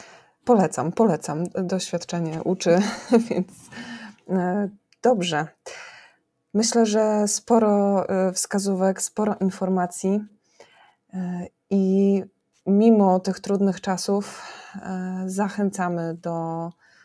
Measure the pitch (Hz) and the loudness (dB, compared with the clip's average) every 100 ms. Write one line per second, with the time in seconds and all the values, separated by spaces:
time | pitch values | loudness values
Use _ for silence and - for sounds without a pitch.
0 | - - _ _ - 226 160 - 147 - | -20 -20 _ _ 2 4 4 0 -4 2
1 | 226 156 - 151 175 - 180 190 - 170 | 2 2 -2 -6 -6 -4 -4 -4 -4 -8
2 | - 175 165 160 - 185 175 180 202 - | -6 -6 -6 -4 -4 0 2 4 2 -4
3 | - 226 233 - 180 - - - 233 233 | 2 2 2 -2 -4 -10 -20 -18 -16 -16
4 | 220 - - 185 180 202 202 208 _ _ | -18 -20 -4 -2 0 -2 -4 -8 _ _
5 | 233 220 175 151 156 _ - - - - | 0 0 0 -2 -4 _ -20 -18 -20 -20
6 | - _ _ _ _ 202 226 233 220 214 | -20 _ _ _ _ -2 2 2 2 2
7 | 214 214 208 - - 233 214 202 202 196 | 2 2 0 -2 2 4 4 4 4 2
8 | - 190 185 185 - 202 196 185 190 185 | 0 0 0 -2 -4 -2 -2 0 0 0
9 | - - 214 - 190 185 185 185 175 - | -4 -2 -2 0 -2 -2 -2 0 -2 -2
10 | 190 208 208 _ _ _ - _ _ _ | -2 -2 -4 _ _ _ -20 _ _ _
11 | _ 185 180 180 - - _ 196 190 190 | _ -10 -8 -8 -10 -16 _ 0 2 4
12 | 196 196 190 _ _ _ - 202 226 220 | 4 2 -2 _ _ _ 2 6 8 8
13 | 196 185 190 185 - 196 196 175 202 180 | 6 4 0 -6 -4 0 0 0 -4 -4
14 | - 202 202 - - - - 196 190 185 | -2 -2 -2 -12 -18 -18 -18 -14 -10 -8
15 | 185 185 185 190 208 208 202 196 175 170 | -6 -6 -6 -2 -4 0 -2 -2 -4 -2
16 | 165 170 175 165 165 165 170 - _ _ | -4 -6 -6 -6 -6 -6 -8 -12 _ _